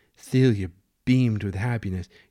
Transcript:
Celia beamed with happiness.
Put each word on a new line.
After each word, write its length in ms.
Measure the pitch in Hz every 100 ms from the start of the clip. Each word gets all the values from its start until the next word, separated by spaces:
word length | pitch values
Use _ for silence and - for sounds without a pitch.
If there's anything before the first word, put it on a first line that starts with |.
| _ _
Celia 540 | - 131 127 101 92 - _ _
beamed 380 | - 127 127 107
with 120 | 98
happiness. 520 | 95 120 120 104 92 87 _ _